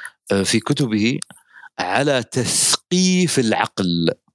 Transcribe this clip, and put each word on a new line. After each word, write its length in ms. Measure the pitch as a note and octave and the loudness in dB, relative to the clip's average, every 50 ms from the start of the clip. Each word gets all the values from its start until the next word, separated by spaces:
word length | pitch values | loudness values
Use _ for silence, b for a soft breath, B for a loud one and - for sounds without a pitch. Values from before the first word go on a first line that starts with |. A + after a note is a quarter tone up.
| B B B B _ - | B B B B _ -2
آه، 120 | G#2+ G2 F#2+ | 0 0 0
في 160 | - - A2+ | 0 0 -2
كتبه 600 | - - D3 - D3 A#2 G#2+ G#2+ G#2 A2+ C#3 - - - B B B B B B B B - - | -2 -2 -2 -2 0 -2 0 0 0 0 -2 -4 -8 -12 B B B B B B B B -10 -8
على 440 | - F2+ F#2+ A#2 C#3+ D3 C#3 B2+ A2+ | -4 -2 0 0 2 2 0 0 -2
تثقيف 1160 | - - C3 A#2+ - - - - - - - - _ F3+ F3+ F#3 F#3 F#3 F3+ F3+ D3+ - C#3 | -2 -4 -4 -2 -2 0 0 0 0 0 -2 -2 _ 0 2 2 4 4 4 2 2 2 2
العقل. 760 | B2 A2 G#2 - G#2 - - - G2 F2+ E2+ E2+ E2 D#2+ - - _ _ _ | 2 2 2 0 -2 -2 -2 -2 -2 -2 0 0 0 0 -2 -4 _ _ _